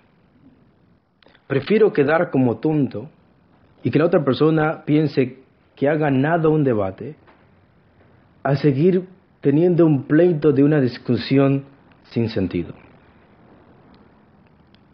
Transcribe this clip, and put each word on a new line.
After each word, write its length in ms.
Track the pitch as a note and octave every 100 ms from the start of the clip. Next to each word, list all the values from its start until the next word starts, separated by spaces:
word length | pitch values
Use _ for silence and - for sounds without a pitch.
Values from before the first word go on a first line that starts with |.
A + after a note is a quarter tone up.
| _ _ _ _ - _ _ _ _ _ _ _ _ - -
Prefiero 440 | C#3 - G#3 G3+
quedar 380 | - C#3 E3 E3+
como 280 | C#3+ B2+ A2
tonto 520 | D#3 D#3 B2 G2+ C#3 _ _ _ _ _ _ _
y 80 | -
que 80 | D3
la 60 | E3
otra 200 | F3+ C#3
persona 600 | B2 D3+ D#3+ D#3 D#3 -
piense 560 | D3 D#3 - B2+ - _ _ _ -
que 140 | C#3
ha 80 | D#3
ganado 560 | D3+ C3 D3 E3+ D#3+
un 100 | D#3
debate 540 | C3+ A2 F#2+ F#2+ A#2 D#3 _ _ _ _ _ _ _ _ _ _ _ _ C#3
a 100 | C#3
seguir 540 | D3+ C3 F3 F#3 F3+ - _ _
teniendo 440 | C#3+ C#3+ F3+ E3 E3
un 200 | C#3 B2+
pleito 480 | D3 F3+ D#3+ D3+
de 100 | C3
una 180 | D3 D#3
discusión 840 | B2+ - - A#2 - C#3 C3+ C#3 C#3 - _ _ -
sin 240 | - A2+
sentido. 440 | G#2+ F#2 F2+ D#2+ - - - _ - _ _ - - _ - - - - _ _ _ _ _ _ _ _